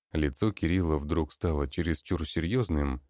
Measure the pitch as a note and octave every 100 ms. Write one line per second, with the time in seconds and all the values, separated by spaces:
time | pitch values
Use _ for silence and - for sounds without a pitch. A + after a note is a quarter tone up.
0 | _ D#2+ D2 - G#2+ - E2 F#2 E2 D2+
1 | D2 E2 D2+ - F2+ D2 C#2+ - E2 D#2+
2 | - F2 D#2+ E2+ E2 B2+ A#2+ D2+ C#2 C2